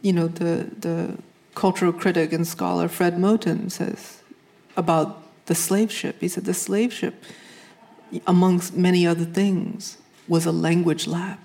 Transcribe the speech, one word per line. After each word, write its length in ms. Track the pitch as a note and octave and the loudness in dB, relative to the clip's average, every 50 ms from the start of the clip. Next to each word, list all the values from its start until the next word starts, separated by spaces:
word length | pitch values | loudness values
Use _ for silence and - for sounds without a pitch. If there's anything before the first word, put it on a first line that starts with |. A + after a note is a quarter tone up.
you 100 | - G3+ | 2 2
know, 160 | F#3 F3 E3 E3 | 2 2 2 0
the, 420 | E3 - F3 E3+ E3 - - - - - | -2 -2 -2 -2 0 -2 -4 -6 -10 -8
the 380 | - E3+ E3+ E3+ E3+ - - - - - _ _ _ _ _ | -6 -4 -4 -2 -4 -6 -6 -10 -14 -20 _ _ _ _ _
cultural 400 | - - F#3+ F#3 - - F3+ E3+ | 0 0 0 2 2 0 0 0
critic 400 | F3 - G3 F3 F3 D#3+ D#3 E3 | 2 0 0 2 2 2 2 0
and 140 | D#3+ E3+ E3 | -2 -2 -2
scholar 400 | - - F#3+ F3 F3+ F3 E3+ E3+ | -4 -4 -2 0 0 0 0 0
Fred 300 | - - F#3 F3 E3+ F3 | 0 2 0 2 2 2
Moten 520 | F3+ G3 G#3+ A3 - F3 D#3+ - - F#3 | 4 4 4 4 2 0 -2 -2 -4 -6
says 520 | - - - - - - - - - - - _ - _ _ _ _ _ _ _ - | -6 -6 -6 -6 -6 -8 -12 -20 -20 -20 -20 _ -20 _ _ _ _ _ _ _ -6
about 460 | - F3+ D#3+ E3 D#3+ D3+ - - - - - - _ _ | -4 0 2 2 2 2 0 -4 -14 -20 -20 -20 _ _
the 100 | - E3 | -4 -2
slave 360 | E3 - - F#3+ G3 A3 G#3+ | -2 0 0 2 2 2 0
ship. 260 | - - - - - - | -2 -6 -6 -6 -6 -4
He 80 | - F3+ | -6 -4
said 180 | - F#3 F#3+ | -4 -4 -4
the 80 | - F#3 | -4 -4
slave 400 | - - - F#3+ G3+ A3+ B3 A#3+ | -4 -2 -2 0 0 0 0 -2
ship, 300 | - - - - - - - - - - - - - - - - _ - - - - - - - E3+ - | -4 -6 -6 -6 -8 -20 -20 -20 -20 -20 -20 -20 -20 -20 -20 -20 _ -20 -20 -20 -20 -20 -12 -12 -8 0
amongst 500 | - F#3 F3+ F3+ F#3 F3+ F3 F3 - - | 2 4 6 6 6 4 2 0 -2 -2
many 300 | - F3+ F3+ F3+ F3+ F3 | 2 2 4 4 4 4
other 200 | E3+ E3+ E3 E3+ | 4 2 0 -2
things, 720 | E3 E3+ F#3+ G3 G3+ F#3+ F3 - - - - - - - - - _ _ _ _ - | -2 0 0 0 2 0 0 -2 -6 -8 -10 -12 -14 -16 -18 -20 _ _ _ _ 0
was 180 | E3+ E3 E3 | 0 0 2
a 60 | E3 | 0
language 540 | D#3+ E3 E3 E3 E3+ F3 F3 E3+ D#3 D#3+ - | 0 0 2 2 2 2 2 2 0 0 -2
lab. 320 | - E3 E3+ F3 F#3+ - - - | -4 -4 -4 -6 -6 -10 -14 -18